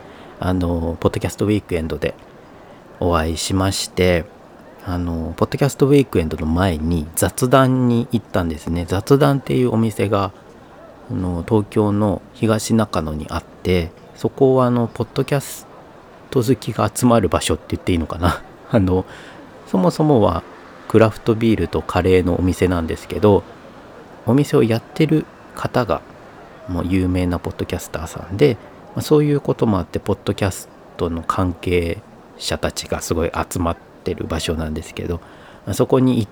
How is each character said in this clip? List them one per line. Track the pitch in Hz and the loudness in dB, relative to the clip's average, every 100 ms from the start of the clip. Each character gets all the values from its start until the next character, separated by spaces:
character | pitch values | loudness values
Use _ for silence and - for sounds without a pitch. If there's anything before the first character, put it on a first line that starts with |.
| - - - - | -18 -20 -20 -6
あ | 90 | -2
の、 | 92 87 85 82 82 | 0 0 -2 -4 -2
ポ | 98 | -2
ッ | |
ド | - | -2
キ | 98 | -6
ャ | |
ス | - | -4
ト | 104 | -2
ウ | |
ィ | 104 | -2
ー | |
ク | - 87 | -2 -6
エ | |
ン | 80 | -4
ド | 78 | -4
で | 80 - - - - - - - - - | -6 -8 -18 -20 -20 -20 -20 -20 -20 -4
お | 87 82 | 0 0
会 | 80 | 0
い | 82 | -4
し | - | -2
ま | 98 95 | 0 0
し | 95 - | -2 -6
て、 | - 90 87 - - - - - - - | 2 2 2 -2 -14 -20 -20 -20 -16 -6
あ | 87 | -4
の、 | 87 82 82 85 | -4 -4 -6 -4
ポ | - | -4
ッ | |
ド | - | 0
キ | 139 | -2
ャ | |
ス | - | 2
ト | 139 | 4
ウ | |
ィ | 143 | 4
ー | 131 | 4
ク | 101 | 0
エ | |
ン | 80 | -2
ド | 76 | -2
の | 78 | -2
前 | 82 98 78 | 2 2 0
に | 78 85 78 - | -2 -2 -2 -4
雑 | 95 - 127 | -4 -2 2
談 | 135 131 127 123 | 4 4 4 2
に | 117 120 | 2 0
行 | 113 | -4
っ | - | -2
た | 101 | -4
ん | 85 | -2
で | 76 | -6
す | - | -4
ね。 | 85 85 | -4 -2
雑 | 92 - 139 | -2 2 4
談 | 143 139 | 4 2
っ | |
て | - 135 | 0 0
い | 123 | 2
う | |
お | 113 | 2
店 | 113 104 101 | 0 0 0
が、 | 104 95 - - - - - - - - | 0 -2 -6 -20 -20 -20 -20 -20 -20 -10
あ | |
の、 | 104 90 87 82 | -6 -4 -4 0
東 | 110 101 | 0 2
京 | - 104 | 0 2
の | 104 104 90 - | 2 0 0 -6
東 | - 110 110 - | -4 0 0 2
中 | 113 107 - | 0 2 -2
野 | 78 | -4
に | 78 76 | -6 -6
あ | - | -8
っ | |
て、 | - - - 90 85 - - - | -10 -8 0 0 0 -8 -20 -6
そ | 123 | -4
こ | - 135 131 | 2 4 4
は、 | 123 | 2
あ | |
の、 | 120 117 | 2 -2
ポ | - | -4
ッ | 117 | -6
ド | - | -4
キ | 135 143 | -2 -2
ャ | |
ス | - - - - - - - - - | -4 -14 -18 -20 -20 -20 -20 -20 -4
ト | 135 | -2
好 | 117 127 | 0 0
き | - | -2
が | 113 107 | -2 -2
集 | - 123 | 2 4
ま | 117 | 4
る | 90 | 4
場 | 80 | 0
所 | - 80 | 0 -4
っ | |
て | - 82 | -4 -6
言 | |
っ | |
て | - | 0
い | 87 | 0
い | |
の | 78 | -2
か | 82 | -2
な。 | 85 82 - - | -2 -2 -8 -20
<laughs> | - | -2
あ | 120 | 2
の、 | 90 92 - - - - - - - | 2 0 -2 -12 -20 -20 -20 -20 -4
そ | 196 | 0
も | 175 | 2
そ | - | 2
も | 156 135 | 4 4
は | 98 85 - - - - - | 4 0 -6 -20 -20 -20 0
ク | 110 | 4
ラ | 110 | 4
フ | - | 2
ト | - 110 | -2 0
ビ | 117 98 | 2 2
ー | |
ル | 85 | 0
と | 82 | -4
カ | - 90 | -2 0
レ | 87 92 | 4 4
ー | |
の | 87 85 | 4 0
お | |
店 | 90 85 90 | 0 2 0
な | 87 | 0
ん | 82 | -2
で | 80 | -6
す | - | -8
け | 87 | 2
ど、 | 104 95 - - - - - - - - - | 4 4 2 -18 -20 -20 -20 -20 -20 -10 0
お | |
店 | 131 143 143 | 0 2 2
を | |
や | 117 113 | 2 0
っ | |
て | - - 156 | -4 -2 0
る | 156 - - - - | 0 -2 -14 -20 -10
方 | - 131 110 | -4 -2 0
が、 | 73 - - - - - - - | -2 -6 -20 -20 -20 -20 -18 -8
も | 87 | -4
う | 85 | 0
有 | 95 92 | 0 2
名 | 92 90 | 0 0
な | 85 | -2
ポ | - | -6
ッ | - | -8
ド | - | -6
キ | 90 | -6
ャ | |
ス | - | -8
タ | - | -10
ー | 82 | -10
さ | - - | -12 -8
ん | 98 | 0
で、 | 147 113 - - - - | 2 0 -8 -20 -14 -8
ま | |
あ、 | |
そ | - 151 | 0 2
う | |
い | 151 | 2
う | 143 | 0
こ | - - | -2 0
と | 120 | 2
も | 98 | 0
あ | |
っ | 85 | 0
て、 | - | -6
ポ | - | -4
ッ | 98 | -4
ド | - | -4
キ | 110 98 | -2 -2
ャ | |
ス | - - - - - | -4 -12 -20 -18 -6
ト | 85 | -4
の | 82 | -4
関 | 82 - 90 | -4 -2 -2
係 | 85 - 87 85 87 - - - - | -2 0 0 0 -6 -10 -20 -20 -12
者 | - - | -6 -4
た | - | -4
ち | - - | -6 -6
が | - | -6
す | - | -4
ご | 82 82 | -2 -2
い | |
集 | 82 78 - | -4 -6 -2
ま | 85 | -2
っ | 85 - - | -4 -10 -12
て | - | -8
る | 87 90 | -6 -6
場 | 78 | -6
所 | - 80 | -4 -4
な | 80 | -4
ん | |
で | 78 | -6
す | - | -10
け | - | -10
ど、 | 90 85 - - - - - | -8 -8 -10 -20 -20 -16 -8
ま | |
あ、 | |
そ | 98 127 | -2 2
こ | 131 | 2
に | 127 117 | 2 2
一 | 101 | -2